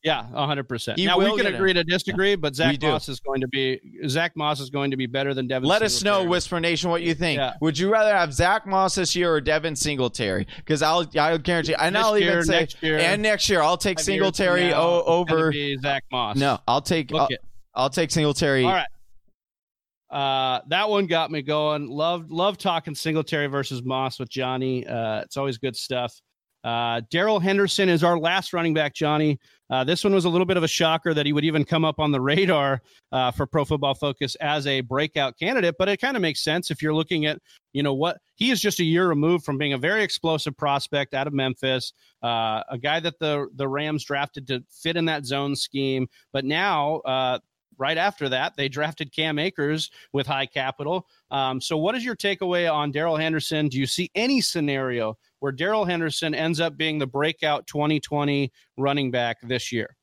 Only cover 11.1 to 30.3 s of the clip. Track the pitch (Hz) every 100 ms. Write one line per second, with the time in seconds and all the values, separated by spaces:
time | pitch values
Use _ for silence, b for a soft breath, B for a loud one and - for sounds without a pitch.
11.1 | 156 156 165 147 170 143 160 165 202 226
12.1 | 214 175 170 165 175 160 - 160 156 170
13.1 | 208 214 208 - 185 156 175 202 170 160
14.1 | 190 190 - 185 180 175 151 170 175 -
15.1 | 170 170 160 160 147 143 135 139 139 -
16.1 | 127 113 117 139 120 - 131 - 170 131
17.1 | 156 139 123 - - - - 135 135 160
18.1 | 170 151 139 151 135 127 - 139 - -
19.1 | - _ _ _ _ _ _ _ _ _
20.1 | 139 139 135 131 127 139 170 214 202 190
21.1 | 165 160 151 135 151 151 151 143 143 160
22.1 | 175 160 160 190 190 196 170 165 147 160
23.1 | 156 151 156 143 139 135 131 127 131 131
24.1 | - 123 135 127 127 131 127 - 120 113
25.1 | 107 - 139 139 117 131 113 - 123 120
26.1 | - _ _ _ _ 120 117 117 117 113
27.1 | 170 202 214 180 196 196 - 190 170 175
28.1 | 170 165 185 - 175 170 156 147 - 151
29.1 | 151 151 139 b b _ 127 131 170 208
30.1 | 196 175